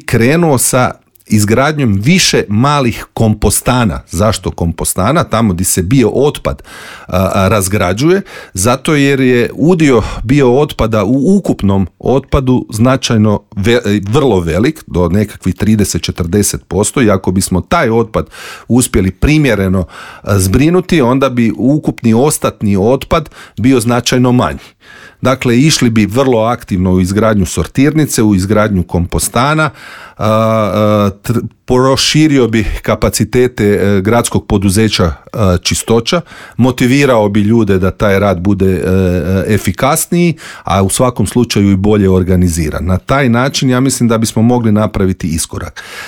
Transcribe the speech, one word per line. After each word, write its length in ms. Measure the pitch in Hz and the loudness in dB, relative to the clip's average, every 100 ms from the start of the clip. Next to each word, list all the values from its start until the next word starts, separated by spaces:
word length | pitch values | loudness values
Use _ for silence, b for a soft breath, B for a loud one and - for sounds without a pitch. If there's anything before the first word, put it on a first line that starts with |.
| - | -2
krenuo 520 | 117 113 165 170 127 | 0 2 2 2 0
sa 320 | - 131 120 - _ _ - | 0 0 -2 -4 _ _ -4
izgradnjom 720 | 107 104 113 143 151 131 98 | 0 2 2 0 0 0 0
više 420 | 110 180 - 135 98 | 2 2 2 0 0
malih 580 | 104 139 147 123 - - | 0 2 0 -2 -4 -8
kompostana. 880 | - 113 104 107 - - 127 113 71 - | -2 0 0 0 -2 -2 0 0 -4 -8
Zašto 400 | 82 107 104 - | -2 -2 -2 -6
kompostana? 720 | - 85 82 85 - 95 160 | -6 -4 -4 -6 -2 0 0
Tamo 300 | 135 113 113 | -2 0 0
di 100 | 87 | 0
se 180 | 92 - | -2 -2
bio 260 | 90 139 110 | 0 2 2
otpad, 540 | - 147 - - 71 - B B B B | 2 -2 -2 -6 -8 -12 B B B B
a, 240 | 92 95 | -2 -2
a, 140 | 95 95 | 0 0
razgrađuje, 760 | 107 92 101 92 98 151 190 196 B B | 0 0 -2 -2 0 2 0 -2 B B
zato 400 | 92 101 135 151 | -4 -2 0 0
jer 260 | 151 139 135 | 0 2 2
je 300 | 131 123 117 | 2 2 0
udio 480 | - 139 185 156 120 101 B | 0 0 2 4 2 0 B
bio 340 | 110 139 127 123 | 0 2 4 2
otpada 460 | 147 - 113 113 | 0 -2 -2 0
u 320 | 98 135 180 202 | 0 0 2 0
ukupnom 500 | - - 98 98 92 - | 0 -2 0 0 -2 -4
otpadu 680 | - 131 - 147 127 127 - | -2 -2 0 -2 0 0 -2
značajno 720 | 113 123 131 - 113 107 104 - - | 0 0 0 0 2 2 0 -4 -4
ve-, 440 | 98 117 101 104 98 | 0 0 0 -2 0
vrlo 320 | 127 147 98 | 0 2 2
velik, 440 | 82 80 127 - - | 0 -2 -2 -4 -6
do 220 | 85 87 | -2 0
nekakvih 460 | 98 104 - - | 0 -2 -4 -6
trideset, 480 | 90 104 107 98 87 | -2 0 0 0 -4
četrdeset 640 | - - 85 101 101 - - | -6 -6 -2 0 -2 -4 -6
posto, 340 | 90 104 - | -2 -2 0
i 80 | 110 | 2
ako 220 | 95 - | 2 0
bismo 280 | 92 - 92 | -2 0 -2
taj 300 | - 175 139 | -2 0 0
otpad 360 | 113 107 87 78 B B B B | 0 0 -4 -6 B B B B
uspjeli 420 | 117 131 113 95 | 0 0 0 -2
primjereno, 760 | - - 151 143 104 95 95 85 B B B | 0 0 2 2 0 0 -2 -4 B B B
a, 160 | - 101 | -2 0
zbrinuti, 640 | 92 98 151 180 180 170 | 2 2 2 2 2 2
onda 280 | 117 135 135 | 2 2 0
bi 240 | 123 117 - | 0 -2 0
ukupni 580 | 117 151 - - 117 | 0 0 -2 -2 0
ostatni 600 | 113 147 151 120 - 107 101 | 2 2 0 -4 -4 -2 0
otpad 540 | 104 135 - 170 151 B B B | 0 0 0 -4 -4 B B B
bio 240 | 113 131 | 0 2
značajno 520 | 110 120 120 127 127 | 2 -2 0 0 2
manji. 260 | 120 92 71 - _ B B B B | 2 0 -4 -14 _ B B B B
Dakle, 380 | 127 131 131 117 | -2 -2 0 2
išli 320 | 151 - 123 | 2 2 0
bi 160 | 113 101 | 2 0
vrlo 340 | 110 135 117 | 2 0 2
aktivno 520 | 110 120 - 95 92 | 0 -4 -4 -2 0
u 80 | 92 | 2
izgradnju 460 | 90 98 110 107 90 | 0 0 2 2 0
sortirnice, 760 | - 80 - 139 156 143 - | -2 -4 0 0 2 0 0
u 120 | 110 | 2
izgradnju 480 | 101 98 107 107 98 | 2 0 0 0 -2
kompostana, 880 | 87 90 85 82 - 117 135 156 151 B B B B B | -2 -4 -2 -4 -4 -2 0 0 -2 B B B B B
a, 100 | 107 | -2
a, 840 | 110 110 110 104 98 107 107 101 98 | 0 0 0 0 0 2 2 0 -2
tr-, 180 | - 117 107 _ | -4 -4 -4 _
proširio 840 | - 127 131 135 - 151 156 139 117 | -2 2 2 2 0 2 4 4 2
bi 180 | 110 101 - | 0 -2 -4
kapacitete, 840 | - 107 113 - 113 123 123 - | -4 -2 -2 -2 -2 0 0 0
e, 360 | 104 98 98 101 | 0 0 0 0
gradskog 460 | 95 117 120 101 - | 0 0 0 -4 -2
poduzeća, 640 | 104 98 92 107 - 85 71 - | -2 0 0 0 0 -2 -4 -10
a, 240 | - 98 90 | -4 0 0
Čistoća, 580 | - - - 117 117 175 - B B B | -2 -4 0 -2 0 -4 -6 B B B
motivirao 720 | 127 127 127 139 139 120 104 | 0 2 0 2 2 2 2
bi 120 | 104 | 0
ljude 380 | 104 117 107 95 | 2 2 2 0
da 120 | 92 | 0
taj 280 | - 110 98 | 0 0 2
rad 220 | 101 90 | 0 0
bude, 260 | 95 98 95 | 0 0 0
e, 140 | 90 - 92 92 90 80 95 - | 0 0 0 0 0 -2 -2 0
e, 60 | |
efikasniji, 840 | 104 - 98 135 156 - 175 175 151 B B | -2 -2 -2 0 -2 -2 0 0 -2 B B
a 180 | B 92 | B 0
u 80 | 98 | 0
svakom 360 | - 127 117 104 | 0 0 0 -2
slučaju 440 | 120 120 113 101 | 0 0 2 2
i 60 | 98 | 2
bolje 340 | 104 107 95 | 2 2 4
organiziran. 760 | 92 90 90 90 82 78 - | 2 2 2 2 0 -4 -4
Na 140 | 85 90 | -2 -4
taj 300 | - 135 135 | 0 0 2
način 420 | 117 135 - 135 | 2 0 -2 0
ja 100 | 123 | 0
mislim 280 | 135 - 120 | 0 0 0
da 100 | 113 | 0
bismo 240 | 113 - | 0 0
mogli 300 | 113 123 113 | 2 2 2
napraviti 560 | 104 107 - 95 92 90 | 0 0 0 -2 -2 -4
iskorak. 540 | 85 - - 90 - B B | -4 -6 -10 -12 -14 B B